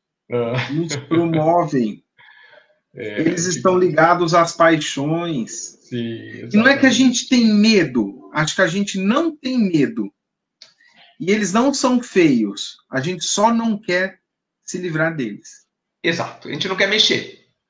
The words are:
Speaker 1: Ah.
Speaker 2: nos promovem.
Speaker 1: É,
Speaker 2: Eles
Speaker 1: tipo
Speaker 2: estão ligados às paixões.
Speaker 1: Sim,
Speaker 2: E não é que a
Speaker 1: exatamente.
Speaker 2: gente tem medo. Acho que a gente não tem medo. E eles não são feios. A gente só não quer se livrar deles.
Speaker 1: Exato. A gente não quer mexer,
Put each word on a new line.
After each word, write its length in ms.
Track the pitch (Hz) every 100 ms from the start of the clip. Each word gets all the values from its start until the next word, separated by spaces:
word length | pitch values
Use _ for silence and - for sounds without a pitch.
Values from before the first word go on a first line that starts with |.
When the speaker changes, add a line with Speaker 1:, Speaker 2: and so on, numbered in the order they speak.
| _ _ _
Speaker 1:
Ah. 400 | 120 117 127 120
Speaker 2:
nos 220 | 147 170 143
promovem. 1080 | 123 165 170 160 156 175 165 135 110 - _ _ - - - - _ _ _
Speaker 1:
É, 260 | - 107 104
Speaker 2:
Eles 240 | 160 180
Speaker 1:
tipo 120 | 180 147
Speaker 2:
estão 220 | 185 180
ligados 560 | 175 151 165 175 170
às 180 | 170 165
paixões. 1300 | - 165 160 - - 143 160 170 143 104 - - - _
Speaker 1:
Sim, 600 | 123 117 113 110 104 120
Speaker 2:
E 40 | 208
não 100 | 247
é 80 | 277
que 80 | 262
a 20 |
Speaker 1:
exatamente. 40 |
Speaker 2:
gente 360 | 220 262 233 -
tem 180 | 254 226
medo. 840 | 208 220 208 147 123 98 - -
Acho 200 | 147 156
que 60 | -
a 40 | 185
gente 320 | 190 202 196
não 360 | 196 269 330
tem 240 | 302 254 254
medo. 540 | 196 160 120 113 98 - _ _ _ _ - _ _ _ _ -
E 120 | 165
eles 220 | 214 190
não 180 | 214 269
são 300 | 277 254 247
feios. 760 | - 196 160 120 104 98 - - _
A 100 | 131
gente 240 | 147 180
só 280 | - - 214
não 260 | 233 233 202
quer 420 | - 180 190 - _ _ _ _
se 120 | - 180
livrar 360 | 180 156 165 160
deles. 500 | 113 104 - - _ _ _ _
Speaker 1:
Exato. 460 | 170 139 107 - -
A 40 |
gente 160 | 147 196
não 80 | 185
quer 120 | 196
mexer, 580 | 214 - 135 - - _ _ _